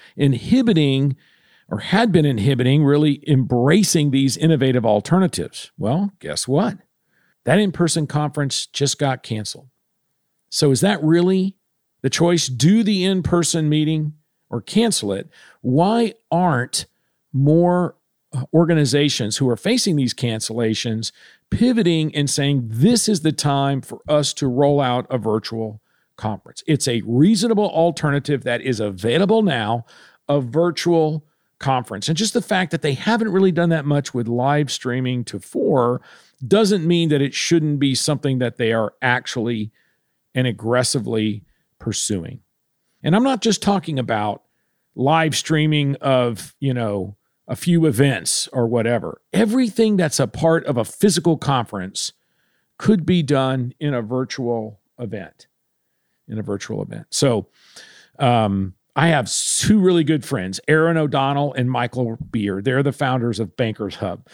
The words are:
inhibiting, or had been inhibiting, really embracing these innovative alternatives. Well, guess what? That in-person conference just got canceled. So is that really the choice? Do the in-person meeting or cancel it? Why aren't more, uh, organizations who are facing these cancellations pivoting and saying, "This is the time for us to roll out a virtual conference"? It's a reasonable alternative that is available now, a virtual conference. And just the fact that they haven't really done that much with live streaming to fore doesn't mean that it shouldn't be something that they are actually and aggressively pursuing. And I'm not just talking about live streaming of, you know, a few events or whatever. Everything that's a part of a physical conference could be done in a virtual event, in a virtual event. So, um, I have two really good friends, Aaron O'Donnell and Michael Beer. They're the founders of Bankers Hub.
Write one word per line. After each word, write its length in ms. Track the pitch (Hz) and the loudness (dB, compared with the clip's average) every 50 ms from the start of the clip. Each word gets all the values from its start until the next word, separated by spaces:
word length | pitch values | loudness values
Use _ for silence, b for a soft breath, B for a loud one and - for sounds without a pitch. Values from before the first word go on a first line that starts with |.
| b b b | b b b
inhibiting, 1000 | - 143 139 131 110 - - 240 262 247 240 190 160 147 139 135 135 135 143 135 b b b b b b b b b b _ | 0 2 2 2 0 0 2 2 2 4 4 4 4 2 2 2 2 0 0 -2 b b b b b b b b b b _
or 100 | - 107 | -10 -10
had 320 | - - 180 208 247 220 | -4 0 0 2 2 4
been 140 | 160 170 151 | 4 4 4
inhibiting, 580 | 143 127 107 98 135 135 120 123 127 139 156 | 4 2 2 0 0 2 2 2 4 4 4
really 400 | 147 139 143 147 156 151 139 - - 156 | 4 4 4 4 4 2 0 -2 0 2
embracing 800 | 143 135 120 - 127 120 123 117 135 220 196 - - 165 147 143 | 2 2 2 2 2 2 4 4 4 4 4 2 2 2 2 2
these 260 | 135 135 135 135 - | 2 2 2 0 0
innovative 480 | - 151 165 160 135 135 131 123 127 113 | 0 2 2 2 4 2 2 2 2 2
alternatives. 840 | 117 104 107 - - 165 190 190 156 - 90 78 - - - - - _ - | 2 2 2 2 2 2 2 2 0 -2 -4 -8 -8 -10 -16 -18 -18 _ -6
Well, 320 | 95 107 139 180 202 196 - _ | -4 -2 -2 -2 -2 -4 -8 _
guess 300 | - 73 73 - - 127 | -12 -8 -8 -6 -4 -2
what? 300 | 135 160 220 285 214 - _ _ _ _ _ _ _ _ _ _ _ _ _ | 0 0 0 -2 -4 -8 _ _ _ _ _ _ _ _ _ _ _ _ _
That 160 | - 151 208 | 0 2 2
in-person 480 | 214 190 - - 175 156 - 165 151 - | 2 0 0 0 -2 0 0 -2 -4 -2
conference 580 | - 147 151 143 - 151 143 131 - - - | -2 -4 -4 -2 -4 -4 -4 -4 -4 -6 -8
just 320 | - - - 143 135 - - | -8 -4 -2 -2 -2 -2 -2
got 240 | 147 135 127 - | -2 -2 -2 -4
canceled. 460 | - - 113 107 104 - - - 139 _ _ _ _ _ _ _ _ _ _ _ _ _ _ _ _ _ | -6 -8 -8 -6 -6 -10 -12 -14 -18 _ _ _ _ _ _ _ _ _ _ _ _ _ _ _ _ _
So 240 | - - 156 139 | -2 0 2 2
is 80 | 135 - | 4 4
that 200 | - 202 208 147 151 | 2 0 0 0 2
really 500 | 156 165 175 175 185 190 190 185 196 - _ _ _ _ _ _ _ _ _ | 2 4 4 4 4 2 2 0 -2 -4 _ _ _ _ _ _ _ _ _
the 100 | - 131 | -6 -4
choice? 380 | - - 170 170 175 156 - 135 | 0 2 2 2 2 0 0 -4
Do 340 | 127 107 131 175 208 226 | -2 2 4 4 4 4
the 220 | 220 214 208 185 180 | 4 2 0 0 0
in-person 640 | 196 190 185 151 - 175 175 160 - - 165 156 151 | 0 0 0 0 0 0 0 0 0 0 0 0 2
meeting 460 | 151 156 151 156 160 156 151 151 151 - _ _ _ _ _ _ | 2 2 2 0 0 -2 -2 -4 -8 -10 _ _ _ _ _ _
or 100 | - 117 | -10 -10
cancel 520 | - - - 208 233 226 - - 110 101 | -10 -2 0 0 2 2 0 -2 -4 -4
it? 180 | 95 98 - b b b b b b b | -6 -6 -8 b b b b b b b
Why 540 | - 127 127 151 175 202 226 233 233 190 - - _ _ | -4 0 2 2 2 2 2 0 0 -2 -4 -8 _ _
aren't 540 | 156 170 180 175 139 120 123 - - - - - _ _ _ _ _ _ _ _ | -2 0 2 2 0 0 -2 -4 -6 -8 -8 -10 _ _ _ _ _ _ _ _
more, 640 | - 135 139 147 156 170 175 175 175 180 175 - - _ _ _ _ _ _ _ - | -2 2 4 4 4 4 4 4 2 0 0 -2 -6 _ _ _ _ _ _ _ -10
uh, 100 | 127 135 - | -10 -6 0
organizations 840 | - 165 170 160 170 156 143 120 139 143 147 139 - - 113 107 - | 2 4 4 4 4 2 2 2 2 2 2 0 0 -2 -4 -4 -2
who 120 | - 135 123 | 0 0 0
are 80 | 117 | 0
facing 380 | - - 202 247 233 - 208 160 | 0 0 0 0 0 0 0 0
these 200 | 147 127 113 - | 0 0 -2 -2
cancellations 1000 | - 123 120 110 113 - - 110 120 113 110 110 - - 117 110 110 113 - b b b b b b b _ | -4 -4 -4 -4 -4 -6 -6 -4 -2 0 0 -2 -2 -2 -4 -4 -4 -6 -8 b b b b b b b _
pivoting 640 | - - 233 254 233 233 185 175 170 160 156 151 - | -2 0 2 2 2 2 2 2 2 0 0 -2 -2
and 160 | 151 143 139 | -2 -2 -2
saying, 360 | - 147 143 143 143 131 120 | -2 -2 0 0 0 -2 -2
"This 440 | 110 110 117 151 226 247 220 - 214 | -4 0 2 4 4 4 2 2 0
is 100 | 208 147 | -2 0
the 120 | 156 156 | 0 -2
time 500 | - - - 147 139 139 139 139 139 131 | -2 0 -2 0 0 0 0 0 -2 -4
for 180 | - - - - - - | -6 -10 -16 -14 -4 0
us 240 | 151 147 143 - | 0 0 0 -2
to 160 | - - 147 131 | -4 -4 -4 -2
roll 320 | 120 135 143 143 143 143 | 2 2 2 4 4 2
out 260 | 135 123 123 127 127 - | 2 0 0 -2 -2 -4
a 80 | 131 120 | -4 -4
virtual 640 | 104 113 107 110 - - 117 113 110 107 104 107 _ _ _ _ _ _ _ | -2 -2 -2 -2 -2 -6 -8 -8 -8 -10 -10 -16 _ _ _ _ _ _ _
conference"? 480 | - - 110 104 - _ - - - - | -8 -6 -6 -6 -8 _ -18 -20 -10 -2
It's 220 | - 151 131 - 135 | -2 0 0 0 -2
a 140 | 120 113 98 | -2 -2 -2
reasonable 640 | 110 117 127 156 208 226 175 220 233 226 202 208 - | 0 2 4 6 6 4 4 2 0 2 0 0 0
alternative 760 | - 160 165 175 160 - 151 147 143 143 - - 147 120 - | 0 2 2 2 0 0 -2 0 0 -2 -2 -2 -4 -4 -2
that 180 | 127 120 117 | -4 -4 -2
is 180 | - 131 120 117 | -2 -4 -2 -2
available 640 | 104 104 95 90 104 117 127 165 202 180 220 226 | -4 -4 -4 -4 -2 0 2 2 2 2 2 2
now, 420 | 214 180 135 117 104 107 117 123 b b b b b b b b _ - | 2 0 0 -2 -2 -2 -4 -4 b b b b b b b b _ -2
a 100 | 143 143 | -2 -2
virtual 880 | 127 117 117 160 175 175 - - - 180 170 165 156 156 156 151 - _ _ _ _ _ _ _ | -2 0 0 0 0 0 -2 -2 0 0 2 2 2 0 -2 -6 -8 _ _ _ _ _ _ _
conference. 500 | - 139 131 127 120 - 98 104 - 151 | -2 -2 -2 -2 -2 -6 -10 -6 -4 -4
And 80 | 165 | -2
just 160 | 160 220 208 | -2 -2 -2
the 80 | - 233 | -2 -4
fact 300 | - - 208 185 185 - | -2 -2 -2 -2 -2 -2
that 100 | 170 151 | -4 -4
they 140 | - 147 135 | -2 -4 -4
haven't 380 | - - 214 233 220 226 214 | -2 -2 -2 0 0 0 0
really 200 | 180 190 190 185 | 2 2 2 2
done 160 | 160 170 170 170 | 2 2 2 2
that 160 | 165 156 139 | 0 0 0
much 300 | 147 147 143 139 - - | 0 0 0 0 -2 -4
with 140 | 120 110 113 | -4 -4 -2
live 440 | 120 123 127 139 147 147 151 123 | -2 0 0 2 2 2 0 -2
streaming 520 | - - - 127 120 131 127 127 127 123 117 | -4 -6 -4 -4 -4 -2 -2 -2 -2 -4 -6
to 140 | - - 98 | -8 -10 -12
fore 640 | - - - - - - 156 127 120 120 123 b b b b b b b b b 131 | -12 -8 -6 -4 0 2 2 2 2 2 0 b b b b b b b b b 0
doesn't 400 | 110 190 220 220 190 208 180 156 | 2 4 4 4 4 2 2 2
mean 240 | 170 175 170 170 156 | 2 2 2 2 2
that 100 | 151 139 | 2 2
it 140 | 139 135 - | 2 0 -2
shouldn't 440 | - - - 170 165 156 151 147 135 | -4 0 2 2 2 2 0 0 0
be 160 | 139 139 127 | 0 0 0
something 440 | - - 156 147 - - 139 131 123 | 0 0 -2 -2 -2 0 -2 0 0
that 180 | 127 120 - | -2 -4 -2
they 160 | - 120 113 | -2 -2 0
are 220 | 113 113 107 107 - _ | 0 0 -2 -2 -4 _
actually 680 | 131 123 123 127 - - - 123 107 117 120 110 110 110 - _ _ _ _ _ _ _ _ _ _ _ - | 0 0 0 0 -2 -6 -6 -4 -4 -4 -4 -6 -6 -10 -12 _ _ _ _ _ _ _ _ _ _ _ -4
and 120 | 127 127 | -2 -2
aggressively 1000 | 123 104 101 107 113 123 127 127 - - 131 101 - 113 110 107 110 101 104 - _ _ _ _ _ _ _ | -2 -4 -4 -4 0 0 0 0 0 -2 -4 -4 -4 -2 -2 -2 -2 -4 -6 -12 _ _ _ _ _ _ _
pursuing. 600 | - 117 104 - - - 104 90 80 - - - _ _ _ _ _ _ _ _ _ _ _ _ | -8 -8 -6 -6 -4 -4 -4 -6 -6 -10 -14 -18 _ _ _ _ _ _ _ _ _ _ _ _
And 120 | - 147 175 | -2 0 2
I'm 100 | 226 254 | 2 2
not 180 | 269 262 190 | 2 0 0
just 180 | - 233 196 - | 0 -2 -2 0
talking 380 | - 202 202 180 - 165 147 131 | 0 -2 -2 -2 -2 -4 -6 -4
about 440 | 117 - 113 104 104 107 101 - _ _ _ _ _ _ _ _ _ _ _ | -4 -2 -4 -2 -2 -4 -6 -8 _ _ _ _ _ _ _ _ _ _ _
live 420 | - 127 139 160 160 160 160 - | -2 2 2 4 4 2 0 -2
streaming 600 | - - - 160 151 156 156 151 147 143 139 139 | -4 -2 0 0 2 2 2 2 0 0 -2 -4
of, 580 | - - 139 131 127 123 120 110 - - - - _ | -2 0 2 2 2 2 0 -2 -6 -12 -18 -12 _
you 120 | 143 135 | -4 -4
know, 440 | 127 123 113 104 101 98 92 98 101 _ _ _ _ _ _ - | -2 -2 -2 -2 -4 -4 -6 -8 -10 _ _ _ _ _ _ -10
a 80 | - | -10
few 300 | - - 175 175 165 160 | -4 0 0 2 4 4
events 640 | 151 113 113 139 139 120 90 87 - - - - - | 2 4 4 2 2 2 0 -4 -4 -4 -4 -6 -6
or 160 | - 131 117 113 | -2 -2 -2 0
whatever. 520 | 120 117 110 117 120 107 90 80 - - _ _ | 0 0 0 0 0 -2 -4 -6 -10 -12 _ _
Everything 640 | - 190 233 208 226 262 254 208 - - 226 214 208 | 0 0 0 2 2 0 0 0 2 2 2 2 2
that's 240 | 185 170 139 - - | 2 0 0 0 -2
a 80 | 131 - | -2 -2
part 360 | - - 156 165 165 165 - | -2 0 2 2 2 2 0
of 120 | 151 127 | -2 -2
a 80 | 120 107 | -2 -4
physical 520 | - - - - 214 160 185 - 180 156 | -4 -2 2 2 2 2 2 2 0 0
conference 760 | - - 143 135 123 110 - 110 95 90 95 - - - - - _ _ _ _ _ _ _ _ _ _ _ _ - | 0 0 0 0 0 -2 -4 -6 -8 -8 -8 -8 -8 -10 -10 -12 _ _ _ _ _ _ _ _ _ _ _ _ -2
could 260 | - 202 220 180 147 | 0 2 2 2 2
be 180 | 180 185 175 | 2 0 0
done 520 | 147 127 147 135 131 131 135 131 120 123 - _ | 2 0 0 0 0 0 -2 -4 -4 -6 -8 _
in 140 | 151 147 135 | -6 -4 -4
a 60 | 120 | -4
virtual 800 | 110 104 127 127 131 - - - 120 120 117 113 107 110 107 - _ _ _ - | -4 -4 -4 -4 -4 -6 -8 -8 -6 -4 -4 -6 -6 -10 -14 -18 _ _ _ -12
event, 500 | 123 101 110 101 87 - _ _ - _ _ _ _ _ _ _ _ _ _ _ _ _ _ _ _ - | -12 -10 -10 -12 -14 -16 _ _ -20 _ _ _ _ _ _ _ _ _ _ _ _ _ _ _ _ -12
in 100 | 110 110 | -10 -10
a 40 | |
virtual 400 | 101 104 101 98 - - 110 101 | -6 -6 -8 -8 -6 -8 -8 -8
event. 260 | 98 - 107 110 107 _ | -8 -10 -12 -16 -14 _
So, 380 | - - 143 131 117 104 - B B B B B B B B B B B B B B - | -4 -2 0 0 0 -2 -4 B B B B B B B B B B B B B B -2
um, 560 | 143 127 123 113 110 98 98 98 95 92 - _ _ _ _ | 0 2 2 2 2 2 0 -2 -4 -6 -8 _ _ _ _
I 140 | - 156 170 | 0 2 2
have 240 | 156 139 104 - | 2 2 0 -2
two 480 | - - - - - - - - 214 208 | -4 -4 -4 -4 -4 -2 2 2 4 4
really 240 | 180 185 180 170 151 | 4 4 4 4 2
good 180 | 135 160 135 | 2 0 -2
friends, 380 | - - 143 104 92 95 95 - - - | -2 -4 -4 -4 -4 -6 -8 -6 0 2
Aaron 300 | 156 156 160 165 165 160 | 2 4 4 2 2 2
O'Donnell 560 | 151 143 - 143 135 139 143 143 143 143 127 | 0 0 0 0 0 0 0 0 -2 -2 -2
and 160 | 135 123 127 | -2 -2 0
Michael 480 | 127 120 123 120 - 127 123 113 113 - - - | 0 -2 -4 -2 -2 -4 -4 -4 -4 -8 -10 -6
Beer. 300 | - 113 101 101 95 98 | -4 -4 -2 -2 -4 -2
They're 220 | 104 135 127 135 | -2 0 0 2
the 100 | 139 139 | 0 0
founders 480 | 131 - 147 131 131 127 113 120 107 107 | -2 -2 -2 -2 0 0 -2 -2 -2 -4
of 160 | 113 85 - | -6 -6 -4
Bankers 400 | - 120 110 104 - 107 95 - | -4 -4 -2 -2 -4 -8 -8 -6
Hub. 300 | - 107 92 - - - B | -6 -8 -8 -8 -10 -14 B